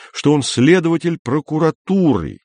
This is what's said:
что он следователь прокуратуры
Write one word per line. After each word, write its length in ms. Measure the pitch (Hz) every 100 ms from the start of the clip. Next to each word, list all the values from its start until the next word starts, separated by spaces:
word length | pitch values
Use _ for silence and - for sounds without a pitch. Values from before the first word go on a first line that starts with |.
| -
что 180 | - 143
он 120 | 147
следователь 720 | 123 - 131 180 165 165 170 165
прокуратуры 1160 | - 147 - 156 160 - - 190 170 104 73 50